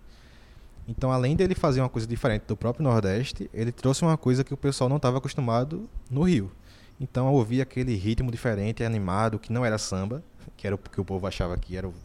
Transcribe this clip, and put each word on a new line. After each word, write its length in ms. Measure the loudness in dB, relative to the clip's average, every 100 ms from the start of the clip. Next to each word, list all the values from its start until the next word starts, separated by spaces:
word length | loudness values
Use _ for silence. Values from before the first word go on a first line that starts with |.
| -16 -20 -20 -20 -20 -20 -20 -16 -10
Então, 240 | -4 0
além 240 | 2 2 2
dele 200 | 2 2
fazer 260 | 2 2
uma 80 | 2
coisa 180 | -2 -4
diferente 360 | 0 0 0 -2
do 80 | -2
próprio 280 | -2 0
Nordeste, 680 | 4 4 4 0 -2 -6 -8
ele 200 | -4 -4
trouxe 320 | 0 2 4
uma 120 | 4 4
coisa 280 | 4 2
que 100 | 0
o 40 | -2
pessoal 300 | -2 2 2
não 120 | 2
tava 180 | 2 0
acostumado 720 | -2 -2 0 2 0 -6 -8 -12 -4
no 120 | 0
Rio. 300 | 4 2 0 -10 -20 -20 -20 -12
Então, 260 | -6 0 2
eu 60 |
ouvia 300 | 4 2 0
aquele 320 | -2 -2 -2 0
ritmo 360 | 0 0 -2
diferente, 520 | -2 -2 0 -2 -2
animado, 560 | -2 0 0 2 2 0
que 120 | -2
não 140 | 0 0
era 120 | 0
samba, 440 | -2 -4 -4 -6 -10 -20 -20 -8
que 100 | -4
era 100 | -4
o 40 |
que 220 | -4 -6
o 20 |
povo 220 | -4 -2 -4
achava 300 | -2 -2 -2
que 180 | -4 -6
era 120 | -8
o, 60 | -10